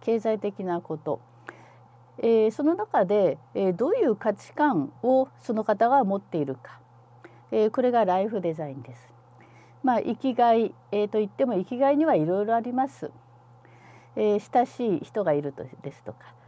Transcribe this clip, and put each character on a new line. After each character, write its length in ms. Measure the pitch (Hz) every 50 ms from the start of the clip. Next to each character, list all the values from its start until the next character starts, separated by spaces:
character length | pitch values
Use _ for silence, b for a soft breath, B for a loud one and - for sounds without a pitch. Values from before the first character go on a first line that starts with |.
経 180 | - - 226 226
済 180 | - 226 220 208
的 260 | - 202 202 - 190
な 180 | 180 175 175
こ 160 | 170 - 160 156
と。 240 | - 156 139 - - _ _ B B B B B B B B B B B B B - _ _ -
え 300 | - 226 226 220 220 220
ー、 40 |
そ 120 | 220 - 285
の 120 | 302 339
中 300 | 392 427 - - 277 202
で、 320 | 175 208 208 196 160 131 151 - _ -
え 140 | - 196 190
ー、 40 | 180
ど 160 | 170 233 302
う 40 | 403
い 120 | 539 415
う 120 | 269 214 202
価 160 | - 226 202
値 200 | - - - -
観 380 | - 302 294 240 165 135 - - -
を 280 | - 240 262 262 262 262 - -
そ 140 | - - 226
の 100 | 220 214
方 240 | - 214 202 226 233
が 160 | 269 277 247
持 140 | 190 196 196
っ 40 |
て 160 | - - - 165
い 60 | 147
る 120 | 139 131
か。 240 | 127 - - - - - _ _ - _ _ - - B B B B B B
え 160 | - 220 214 220
ー、 20 |
こ 120 | 220 -
れ 100 | 247 247
が 120 | 240 233 220
ラ 160 | 185 180 190
イ 80 | 196 220
フ 140 | 220 208
デ 120 | 180 170 160
ザ 140 | 160 156 147
イ 60 | 135
ン 80 | 135
で 120 | 120 123 120
す。 160 | - - - - - - _ - - B B B B B B B B
ま 140 | - 262 247
あ、 60 | 220
生 140 | - - 233 -
き 180 | - 269 240
が 180 | - 240 233 226
い、 220 | 233 226 202 - - - _
え 140 | - 202 208
ー、 20 | 208
と 120 | - 214
い 40 | 214
っ 60 | 202
て 160 | - - 269
も 80 | 254 226
生 100 | 180 180
き 120 | - 247 240
が 100 | 269 269
い 60 | 294 285
に 80 | 320
は 80 | 320 247
い 120 | 165 151
ろ 160 | 160 180 196
い 40 | 208
ろ 80 | 214 233
あ 60 | 233
り 140 | 226 247 247
ま 160 | 254 262 269
す。 220 | - - - - - - _ _ - - _ _ - _ - B B B B B B B B B B -
え 180 | 214 214 208
ー、 180 | 208 - - -
親 120 | 254 240
し 320 | - - - 247 226 185 -
い 20 | -
人 180 | - - 220 196
が 80 | 170
い 100 | 147 143
る 120 | 147 143 139
と、 100 | - - 131 - -
で 120 | - 139 -
す 100 | - -
と 80 | -
か、 80 | - - - - - b b